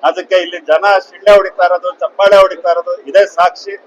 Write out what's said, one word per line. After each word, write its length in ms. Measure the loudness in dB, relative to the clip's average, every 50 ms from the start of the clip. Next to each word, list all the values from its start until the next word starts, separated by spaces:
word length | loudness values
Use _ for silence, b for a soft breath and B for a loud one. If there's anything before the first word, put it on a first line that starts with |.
| -2
ಅದಕ್ಕೆ 320 | -4 -4 -4 -6 -2 -2
ಇಲ್ಲಿ 240 | -2 -2 -2 -10 -14
ಜನ 260 | -4 -2 -2 0 2 0 0 0 -2 _
ಶಿಳ್ಳೆ 260 | _ -6 2 4 4 4
ಹೊಡಿತಾ 280 | 4 0 -4 -2 -2
ಇರೋದು, 260 | 0 0 -2 -4 -8
ಚಪ್ಪಾಳೆ 460 | -10 _ -10 -10 _ -2 0 4 4 4
ಹೊಡಿತಾ 340 | 4 2 0 -4 -4 -2
ಇರೋದು 300 | -2 -2 -2 -6 -8 -10
ಇದೇ 240 | -10 -2 0 0 0
ಸಾಕ್ಷಿ. 500 | 0 0 -2 -2 -2 -2 -6 -16 -16 -16 -16 _